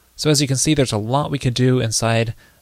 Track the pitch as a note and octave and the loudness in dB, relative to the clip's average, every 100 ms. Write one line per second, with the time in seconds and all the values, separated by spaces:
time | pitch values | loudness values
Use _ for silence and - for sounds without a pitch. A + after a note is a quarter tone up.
0 | _ - D3+ C#3+ C3+ C3 D#3 D3 B2 - | _ -4 0 2 0 0 2 2 2 -2
1 | A2 C#3 D3+ C#3+ B2+ A#2+ B2+ B2+ A2+ - | -2 -2 -2 -4 -2 0 2 2 0 -2
2 | A#2 A2+ A2+ - - _ | 0 0 -2 -6 -16 _